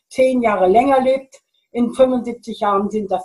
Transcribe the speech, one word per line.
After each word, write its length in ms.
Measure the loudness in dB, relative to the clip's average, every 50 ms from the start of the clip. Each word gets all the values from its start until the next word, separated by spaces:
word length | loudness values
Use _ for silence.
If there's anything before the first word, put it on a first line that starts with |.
| _ _
zehn 320 | -2 0 0 2 2 0
Jahre 260 | 0 0 0 2 2
länger 320 | 4 4 4 4 4 2 2
lebt, 400 | 2 0 -2 -2 -4 -10 -20 _ _ _ _ _ _ _
in 220 | -4 -4 -4 -2 2
fünfundsiebzig 680 | 2 2 2 2 -2 -4 -6 -10 -10 -12 -14 -8 -4
Jahren 320 | -2 0 0 0 -2 -2
sind 180 | -4 -6 -4 -4
das 140 | -4 -6